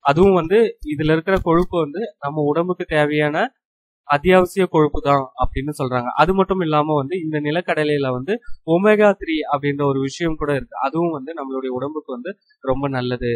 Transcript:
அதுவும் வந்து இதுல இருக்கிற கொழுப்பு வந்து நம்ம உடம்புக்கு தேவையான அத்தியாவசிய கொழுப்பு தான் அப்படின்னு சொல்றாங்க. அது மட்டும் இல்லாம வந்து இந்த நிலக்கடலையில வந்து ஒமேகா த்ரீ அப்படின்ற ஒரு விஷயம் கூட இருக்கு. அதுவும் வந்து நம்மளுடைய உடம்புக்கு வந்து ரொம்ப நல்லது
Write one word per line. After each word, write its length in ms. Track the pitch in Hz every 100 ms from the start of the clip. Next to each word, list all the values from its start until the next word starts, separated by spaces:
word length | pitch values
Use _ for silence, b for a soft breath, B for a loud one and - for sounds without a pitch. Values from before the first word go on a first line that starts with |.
அதுவும் 340 | 143 147 196
வந்து 240 | 185 160 202 226 -
இதுல 280 | - 151 156
இருக்கிற 240 | 160 165 190
கொழுப்பு 340 | 180 165 180 180
வந்து 220 | 151 151 233 -
நம்ம 240 | 143 156
உடம்புக்கு 420 | 147 151 175 180
தேவையான 520 | 180 156 147 151 151 151 233 _ _ _ _ _ _
அத்தியாவசிய 560 | 147 170 185 180 196 180
கொழுப்பு 320 | 165 151 -
தான் 240 | 139 143 135 -
அப்படின்னு 360 | 127 - 139 151
சொல்றாங்க. 300 | 135 127 123 -
அது 160 | 156
மட்டும் 260 | 190 190 190
இல்லாம 340 | 165 151 151
வந்து 200 | 151 135 185
இந்த 160 | 160 151
நிலக்கடலையில 680 | 147 160 180 - 151 147 135
வந்து 240 | 127 135 220 b b -
ஒமேகா 420 | 165 202 214 208
த்ரீ 260 | 196 185 156 143
அப்படின்ற 300 | 143 143 143
ஒரு 160 | 143 135
விஷயம் 360 | 135 - 170 156
கூட 140 | 151
இருக்கு. 220 | 139 120 113
அதுவும் 340 | 135 156 170
வந்து 220 | 156 131
நம்மளுடைய 360 | 165 139 131 131
உடம்புக்கு 440 | 127 135 156 -
வந்து 200 | 127 131 202 _ _
ரொம்ப 240 | 131 131 139
நல்லது 440 | 131 123 123 123